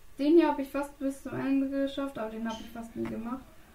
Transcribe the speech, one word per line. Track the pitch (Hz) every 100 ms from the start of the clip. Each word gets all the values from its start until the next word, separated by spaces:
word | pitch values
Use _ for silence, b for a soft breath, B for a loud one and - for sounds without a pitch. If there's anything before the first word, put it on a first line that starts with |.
| - -
Den | 294
hier | 339 311
hab | 285
ich | 269
fast | 277 285 -
bis | 269 269
zum | 262
Ende | 254 262 277 269
geschafft, | 277 277 277 277 240
aber | 220
den | 220 226
hab | 214
ich | -
fast | 233 233
nie | 233 226
gemacht. | 220 226 262 - B B